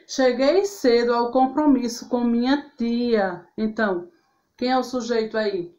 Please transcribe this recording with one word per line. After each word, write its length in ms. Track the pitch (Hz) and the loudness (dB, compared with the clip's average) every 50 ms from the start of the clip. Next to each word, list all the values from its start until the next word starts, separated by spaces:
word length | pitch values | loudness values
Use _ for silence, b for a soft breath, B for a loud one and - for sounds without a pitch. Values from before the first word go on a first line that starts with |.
| b | b
cheguei 580 | b - - 262 254 240 240 262 285 330 392 403 | b -2 2 2 2 2 2 2 2 2 2 0
cedo 480 | 392 - - - 247 233 240 240 240 | -2 -4 0 2 4 4 4 4 2
ao 180 | 240 240 240 240 | 0 0 0 0
compromisso 800 | - 262 262 269 - 294 302 302 262 240 233 226 - - - - | 2 2 2 2 2 2 4 4 4 4 2 -4 -8 -8 -8 -4
com 160 | 247 240 240 | -4 -2 0
minha 460 | 240 233 233 240 262 285 285 285 - _ - | 0 0 0 2 2 0 0 -2 -8 _ -6
tia. 680 | 233 233 233 240 240 240 226 214 190 190 175 160 - _ - - | -4 -2 -2 -2 0 0 0 0 0 -2 -4 -8 -14 _ -8 -4
Então, 520 | 220 214 220 - 220 202 185 175 175 - b b b b b b b b b | -4 -4 -2 -2 -2 -2 -2 -4 -6 -12 b b b b b b b b b
quem 140 | - 240 254 | -6 -2 0
é 80 | 262 262 | 0 0
o 40 | |
sujeito 540 | 247 247 - 254 220 214 240 226 220 220 - | -2 -2 -6 -6 -4 -2 -2 -2 -2 -2 -4
aí? 400 | 220 214 202 190 175 170 - _ | -4 -2 -2 -4 -6 -8 -10 _